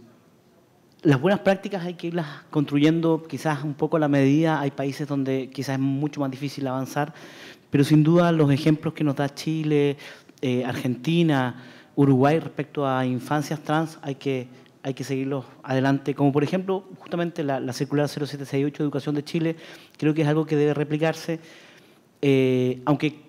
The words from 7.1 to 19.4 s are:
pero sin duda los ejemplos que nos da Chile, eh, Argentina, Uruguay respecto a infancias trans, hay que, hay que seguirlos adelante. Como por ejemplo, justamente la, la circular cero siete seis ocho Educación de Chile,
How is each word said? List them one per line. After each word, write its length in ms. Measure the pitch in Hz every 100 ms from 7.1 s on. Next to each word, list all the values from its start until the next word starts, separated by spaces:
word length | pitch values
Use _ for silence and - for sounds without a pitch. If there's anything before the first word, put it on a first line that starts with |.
| - - - - - _
pero 160 | 139
sin 180 | 139 151
duda 300 | 151 170 175
los 180 | 165 147
ejemplos 440 | 135 160 156 160
que 100 | -
nos 100 | 151
da 140 | 135 143
Chile, 680 | - - 160 156 151 143 139 - - - _
eh, 240 | 135 123
Argentina, 1000 | 123 127 127 120 127 165 170 139 127 120 - - - -
Uruguay 440 | 139 131 139 160
respecto 480 | 143 - 143 - 139
a 180 | 131 127
infancias 540 | 127 - 147 147 156
trans, 400 | - 151 160 156
hay 140 | 143 135
que, 320 | 143 131 123 - - _
hay 120 | 135
que 100 | 131
seguirlos 400 | 127 135 135 139 120 -
adelante. 500 | - 131 135 139 139 139
Como 160 | 143
por 100 | 139
ejemplo, 400 | 143 185 190 190 - -
justamente 460 | - 175 170 165
la, 160 | 147 131
la 120 | 131
circular 360 | 123 135 143 147
cero 180 | - 143
siete 180 | 143
seis 220 | 139 139 143
ocho 160 | 143
Educación 320 | 151 143 143
de 80 | 147
Chile, 320 | 143 170